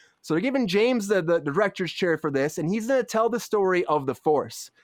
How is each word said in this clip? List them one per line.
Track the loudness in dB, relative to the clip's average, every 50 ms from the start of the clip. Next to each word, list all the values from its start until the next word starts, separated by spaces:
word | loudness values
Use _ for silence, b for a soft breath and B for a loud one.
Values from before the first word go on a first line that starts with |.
| b b b b
So | -6 -2 -2
they're | 0
giving | 0 0 0 0 0
James | 0 2 2 2 2 2 0 0 0
the, | 0 0
the, | 2 2 0 0
the | 0 -2
director's | 0 0 0 0 0 -4 -6 -6
chair | -4 -2 0 0 0 0
for | 0 0
this, | 0 0 0 0 -2 -2
and | -2 -2
he's | -2 -2 0 0
gonna | 0 0 0
tell | 0 0 0 0 0
the | 0 -2
story | -4 -2 0 0 2 2 2 2 2
of | 2 0 0 0
the | -2 -4
Force. | -2 0 2 2 2 0 -2 -8 -14 -16 -16 b b